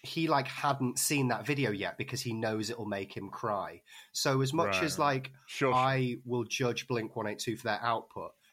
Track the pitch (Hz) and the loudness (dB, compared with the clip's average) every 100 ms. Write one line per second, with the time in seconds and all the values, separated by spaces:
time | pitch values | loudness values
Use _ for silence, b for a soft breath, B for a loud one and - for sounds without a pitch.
0 | - 170 160 143 131 - 147 131 127 - | -8 -2 2 2 2 -2 0 2 0 0
1 | - 147 127 110 113 143 117 101 90 - | 2 2 2 0 0 0 0 0 -4 -4
2 | 127 120 120 113 113 110 107 117 104 101 | -6 -4 -4 -2 0 0 -2 -6 -4 -4
3 | 98 110 98 - 113 101 82 85 B B | -4 -4 -4 -2 -2 -2 -4 -10 B B
4 | B - 151 135 135 160 101 95 98 147 | B 0 2 4 4 2 2 2 2 2
5 | 143 131 131 - - - 135 127 131 131 | 2 2 -4 -14 -12 0 4 4 4 4
6 | 127 120 120 120 110 - 123 117 - 120 | 2 -2 -2 -2 0 0 0 0 -2 -2
7 | 110 113 104 104 - 110 113 104 117 113 | -2 -4 -4 -4 -4 -2 -2 0 0 -2
8 | - 101 82 - b | -2 -10 -10 -12 b